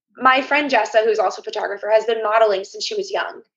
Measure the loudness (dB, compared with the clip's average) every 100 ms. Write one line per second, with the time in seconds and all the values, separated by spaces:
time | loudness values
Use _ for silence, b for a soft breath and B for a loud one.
0 | _ -2 2 2 2 -2 2 0 2 2
1 | 2 2 -2 -4 -8 -6 -6 -6 0 2
2 | 2 -2 0 4 4 2 -4 -10 -8 -6
3 | -4 -6 -6 -10 -20